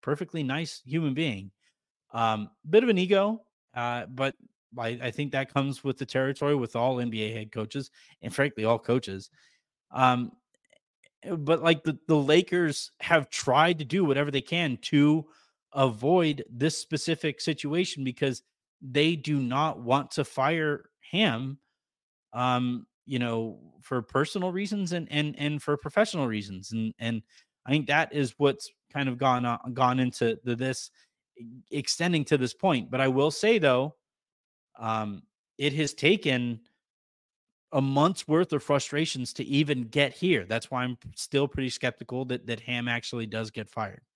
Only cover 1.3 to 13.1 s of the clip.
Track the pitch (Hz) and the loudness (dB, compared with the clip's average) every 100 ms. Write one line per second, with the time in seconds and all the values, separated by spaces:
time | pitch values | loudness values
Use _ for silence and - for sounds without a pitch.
1.3 | 101 98 _ _ _ _ _ _ 117 113 | -4 -10 _ _ _ _ _ _ 0 0
2.3 | 110 104 _ 151 196 247 196 180 196 202 | 0 -4 _ 4 4 6 2 4 4 2
3.3 | 220 _ _ _ 123 120 120 113 127 135 | -2 _ _ _ -6 -4 -4 -6 -4 -4
4.3 | - _ _ _ 120 117 120 123 113 147 | -4 _ _ _ -8 -6 -4 -6 -4 -4
5.3 | 135 135 - 139 131 135 131 131 135 131 | -4 -2 0 0 -2 -6 -6 -2 0 0
6.3 | 139 143 147 120 117 123 127 120 110 107 | 0 0 0 0 0 0 0 -2 -4 -4
7.3 | 113 107 113 107 139 135 _ _ _ 120 | -6 -8 -8 -6 -8 -10 _ _ _ -10
8.3 | - 139 - 110 117 - 123 107 98 95 | 0 0 0 2 2 2 0 0 -12 -12
9.3 | _ _ _ _ _ _ - 127 123 120 | _ _ _ _ _ _ 2 4 4 -2
10.3 | _ _ _ _ _ _ _ _ _ - | _ _ _ _ _ _ _ _ _ -8
11.3 | 175 143 165 165 160 160 151 - 156 139 | -6 0 2 4 2 0 -6 2 2 6
12.3 | 160 185 180 170 139 - _ - | 4 4 0 0 -2 -8 _ 2